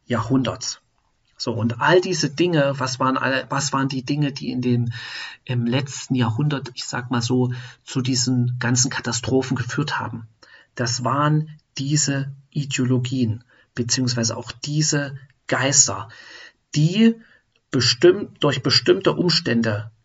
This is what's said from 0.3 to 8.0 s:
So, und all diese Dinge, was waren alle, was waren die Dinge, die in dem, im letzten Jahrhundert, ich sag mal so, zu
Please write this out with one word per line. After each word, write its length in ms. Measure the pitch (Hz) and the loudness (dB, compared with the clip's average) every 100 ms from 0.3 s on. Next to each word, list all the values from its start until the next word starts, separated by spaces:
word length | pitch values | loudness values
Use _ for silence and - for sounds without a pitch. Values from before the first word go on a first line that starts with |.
| 135 113 - - - _ _ _ _ _ _ | 0 0 -4 -8 -12 _ _ _ _ _ _
So, 180 | - | -6
und 280 | 107 117 120 | -2 -2 0
all 180 | 143 180 | 4 4
diese 300 | 185 156 151 | 4 -2 -2
Dinge, 440 | 147 175 160 139 139 | 0 2 4 2 0
was 220 | 131 123 | -4 0
waren 180 | 131 131 | 0 0
alle, 300 | 127 135 - | 0 -2 -2
was 240 | 139 139 | -4 -2
waren 160 | 135 135 | 0 0
die 160 | 135 120 | -2 -2
Dinge, 260 | 147 143 | 0 0
die 200 | 143 113 | -2 -6
in 100 | 127 | -2
dem, 320 | 123 120 117 - - - - - | 0 2 0 -4 -12 -14 -14 -16
im 220 | - 120 117 | -4 -2 0
letzten 480 | 131 139 - - | 0 -2 -8 -4
Jahrhundert, 560 | 127 113 113 147 139 135 - | 0 2 2 0 -2 -6 -10
ich 80 | |
sag 260 | - 127 120 | -8 -8 -4
mal 140 | 123 | -2
so, 280 | 117 127 123 123 - - | 0 2 0 -2 -10 -20
zu 180 | - 131 | -6 -4